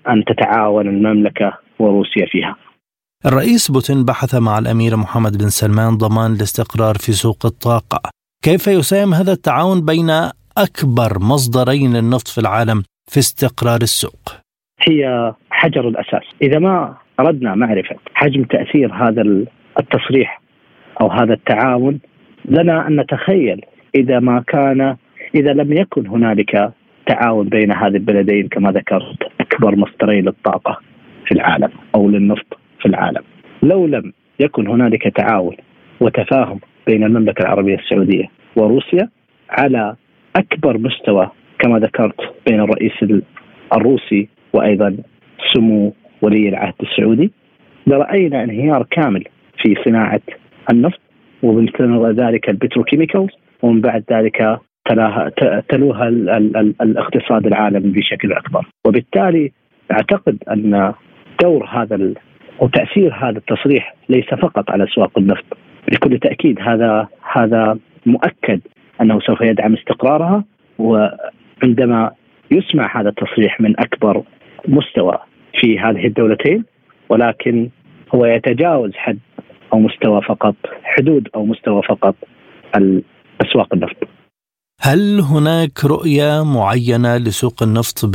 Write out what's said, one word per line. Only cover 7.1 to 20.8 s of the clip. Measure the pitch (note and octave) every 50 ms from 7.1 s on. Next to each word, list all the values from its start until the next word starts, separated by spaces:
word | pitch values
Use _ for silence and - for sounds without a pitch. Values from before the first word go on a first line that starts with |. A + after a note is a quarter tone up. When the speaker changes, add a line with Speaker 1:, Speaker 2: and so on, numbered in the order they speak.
| G#2+
Speaker 2:
سوق | - - A2+ G#2 - -
الطاقة. | A#2 - - - A#2+ A#2 A2+ - _ - - - - - _ _ _ _ _ -
كيف | D#3 F3 F3+ -
يساهم | G#3 G3 F3+ C#3 - G3 G3 G3+ G3 E3+
هذا | D#3+ F#3+ F#3+ F#3
التعاون | F3 - D#3+ B2+ C3+ E3 F#3 F#3+ F3+ D#3
بين | D#3 D#3+ E3 E3+ D#3+ D#3 D#3+ E3+ - - _ _ _ _ G#3+
أكبر | G3+ F#3 - - D#3 C3+ A#2 B2 A#2+ G#2+ G2 F#2+ F#2+ A2
مصدرين | C#3 D3 B2+ A#2+ A2+ B2+ B2+ B2 C#3 D3 C#3 B2+ A#2+
للنفط | A#2 A2+ A2+ B2 B2+ - -
في | - A#2+
العالم | A2 F#2+ G2+ A2+ A#2 A2 A2 G#2 F#2+ - _ _ _ _
في | - C#3
استقرار | B2 - - - C#3 A#2+ - - A#2+ A#2+ A#2 A2+ A2+
السوق؟ | A2 - - - - - _ _ - - - _ _ _ _ _ _ _ - - E3
Speaker 1:
هي | D#3+ D3 C#3 B2+ B2 A#2+ A#2 A2+ G#2+ - _ _
حجر | - - - E3 - D3 A#2+ A#2
الأساس. | A2 - - - - - - - - - D3
إذا | C3+ C#3+ D3+
ما | F3 F#3+ F#3+ F3 D3 - - - _ _ _ -
أردنا | C3 E3 D#3+ C3+ B2+ A2 F#2
معرفة | G#2 B2 A2+ A2 A2+ A2+ - - - _ - -
حجم | - - D3 C3 C3+ B2
تأثير | B2 - - - - - D3+ C3 G#2 F#2
هذا | G2 A#2+ A2+ A2 A2+ G#2+
ال-، | G#2 G2+ F#2+ A2+ - - _ _ _ _ -
التصريح | C3 - - B2+ - - C3 C3+ A2+ - - - _ _ _ _ _ _ _ _